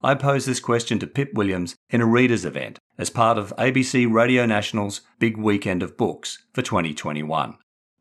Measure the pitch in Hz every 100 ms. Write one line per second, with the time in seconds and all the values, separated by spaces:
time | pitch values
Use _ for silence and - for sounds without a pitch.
0 | 127 135 139 139 123 123 - 117 117 110
1 | 92 - 139 104 101 92 87 - _ 117
2 | 113 117 127 113 87 69 60 - _ -
3 | - - 113 110 98 - 120 131 127 131
4 | 120 110 120 127 120 104 104 113 101 101
5 | - _ 117 107 107 101 104 90 92 -
6 | 104 78 - - _ - - 101 82 76
7 | 78 76 76 80 67 - _ _ _ _